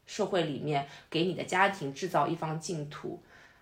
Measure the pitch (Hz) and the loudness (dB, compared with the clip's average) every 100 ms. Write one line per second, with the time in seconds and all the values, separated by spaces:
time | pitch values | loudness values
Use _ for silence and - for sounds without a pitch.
0 | - - 202 185 160 131 147 143 139 - | -10 -2 0 2 0 -2 0 0 -2 -12
1 | - 160 180 151 135 180 196 196 139 139 | -4 0 2 0 0 4 4 2 -4 -4
2 | 180 156 143 165 160 156 - 165 147 151 | 0 2 4 2 -2 -4 -4 -4 -6 -8
3 | - - - - - - | -8 -10 -14 -20 -20 -20